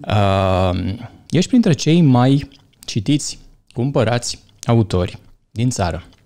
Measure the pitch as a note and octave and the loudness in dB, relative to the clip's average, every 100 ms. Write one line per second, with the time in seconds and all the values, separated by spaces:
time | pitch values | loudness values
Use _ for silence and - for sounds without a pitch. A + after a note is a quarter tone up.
0 | - G#2+ G2+ G2 F#2+ F#2 F#2 F2+ F#2 F#2+ | -4 0 2 2 2 2 0 -2 -4 -8
1 | - - _ C#3+ F#3 B3+ A3+ D#3+ - D#3+ | -12 -20 _ -2 0 2 2 0 2 4
2 | E3 B2+ B2 C#3 C#3+ - _ _ - - | 4 4 4 2 -2 -16 _ _ -8 -8
3 | G2+ D3 - - - _ _ - B2 C#3+ | -2 -2 -2 -12 -18 _ _ -6 -4 0
4 | C3+ A#2+ - - _ _ - A#2 G#2+ F2+ | 0 0 -4 -12 _ _ 0 2 2 0
5 | F2+ - - - _ - A#2+ B2 G2+ F2+ | -2 -6 -20 -20 _ -4 -4 -2 -4 -4
6 | E2 _ | -10 _